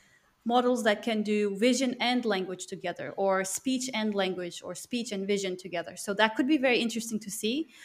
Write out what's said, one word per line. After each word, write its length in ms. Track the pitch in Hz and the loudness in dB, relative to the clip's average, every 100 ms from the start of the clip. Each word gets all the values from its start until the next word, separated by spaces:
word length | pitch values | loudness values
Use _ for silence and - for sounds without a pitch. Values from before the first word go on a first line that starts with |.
| _ _ _ _ | _ _ _ _
models 400 | 226 240 247 247 | 2 4 4 4
that 180 | 220 208 | 4 2
can 200 | 233 220 | 0 0
do 340 | 208 208 208 196 | 2 2 2 2
vision 400 | 247 247 254 240 | 4 4 0 0
and 280 | 247 247 233 | 0 0 2
language 400 | 190 185 180 - | 0 -2 -6 -10
together, 480 | 180 175 170 143 - | -8 -6 -6 -8 -2
or 260 | 196 190 | 2 2
speech 460 | 190 - - 254 254 | 0 -4 -2 -2 -2
and 200 | 220 214 | -2 -2
language, 460 | 202 185 180 175 - | 0 0 -2 -6 -8
or 120 | - | -10
speech 380 | 175 - 240 226 | -12 -6 -6 -4
and 140 | 196 196 | -6 -2
vision 300 | 202 190 185 | -2 -2 -6
together. 400 | 180 170 170 185 | -6 -8 -8 -10
So 160 | - | -6
that 220 | 202 220 220 | 4 4 4
could 100 | 262 | 4
be 120 | 311 | 4
very 200 | 254 226 | 4 4
interesting 400 | 226 226 226 214 | 2 -2 -4 -6
to 100 | 202 | -6
see. 380 | - 214 269 330 - | -4 -2 -2 -4 -10